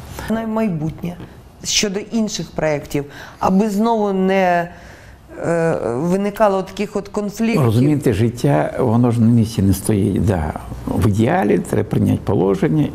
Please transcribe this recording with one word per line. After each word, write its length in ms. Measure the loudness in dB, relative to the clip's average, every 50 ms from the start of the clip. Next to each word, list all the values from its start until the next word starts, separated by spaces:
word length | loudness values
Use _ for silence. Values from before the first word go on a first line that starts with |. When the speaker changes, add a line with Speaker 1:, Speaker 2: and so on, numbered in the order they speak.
| -18 -16 -14 -12 -6 -4
Speaker 1:
На 160 | -4 -4 -4
майбутнє 680 | -4 -2 -2 -2 -2 -2 -4 -4 -6 -6 -6 -8 -10 -10 -10 -16 -18 -18 -20 -20 -20 -20 -12 -8
щодо 360 | -4 -2 0 0 -2 -2 -6
інших 500 | -6 -4 -2 -2 -2 -2 -4 -8 -10 -8
проєктів, 540 | -6 -2 -2 0 -2 -2 -4 -4 -4 -6 -6 -6 -12 -18 -18 -20 -10 -2
аби 320 | 0 2 4 4 2 2
знову 420 | 0 0 2 2 2 2 0 0
не, 560 | 0 2 2 2 2 4 4 2 2 2 0 -4 -8 -16 -20 -20 -20 -20 -20 -20 -20 -20 -20 -20 -14 -8 -4
е, 300 | -2 0 0 0 0 0 0 -2 -2 -2
виникало 680 | -2 -2 0 0 0 -2 -4 0 2 2 2 2 0
таких 340 | -4 -6 -6 -6 -6 -4 -4
от 120 | -6 -6 -4
конфліктів. 540 | -6 -6 -6 -6 -4 -2 -2 0 2 2 2
Speaker 2:
Розумієте, 480 | 4 4 4 4 4 2 2 2 0
життя, 600 | 2 2 0 0 0 0 0 2 2 2 0 -2 -2 -2
воно 320 | 0 2 4 4 4 4
ж 100 | 4 4
на 60 | 4
місці 360 | 6 6 4 4 2 0 2
не 120 | 2 2 2
стоїть. 500 | 2 0 0 2 2 2 2 0 2 2
Да. 280 | 2 2 0 0 -4 -6 -8 -10 -12 -12 -10 -6
В 200 | -4 -2 0 2 2
ідеалі 500 | 2 2 2 2 2 2 2 2 2 0
треба 300 | 0 0 -2 -2 0 0
прийняти 300 | 0 2 2 2 2 0 0
положення 640 | -2 0 2 2 2 2 2 0 0 2 0 0 0 -2